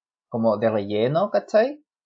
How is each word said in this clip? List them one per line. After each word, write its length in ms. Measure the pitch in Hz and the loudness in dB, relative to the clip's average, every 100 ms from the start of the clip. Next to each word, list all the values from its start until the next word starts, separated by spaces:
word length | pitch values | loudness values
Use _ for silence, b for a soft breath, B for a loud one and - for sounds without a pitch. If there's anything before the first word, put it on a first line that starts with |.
| _ _ _ | _ _ _
como 280 | 120 113 104 | -2 0 0
de 120 | 113 | 0
relleno, 600 | 110 101 104 120 156 202 | -2 -2 -2 0 0 -2
¿cachai? 520 | 202 202 214 247 294 _ _ | -4 0 0 0 -4 _ _